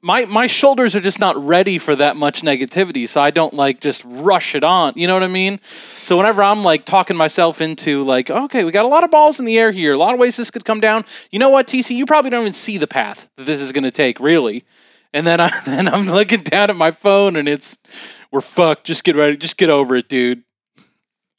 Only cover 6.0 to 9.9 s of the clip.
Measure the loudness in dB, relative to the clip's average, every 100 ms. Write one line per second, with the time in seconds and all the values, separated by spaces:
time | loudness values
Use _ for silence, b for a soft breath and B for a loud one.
6 | 0 2 2 4 2 2 2 0 2 0
7 | 0 0 0 2 0 0 -6 -4 -4 -2
8 | 0 -2 0 -4 -4 -2 0 0 4 2
9 | 4 6 4 2 -2 2 2 0 0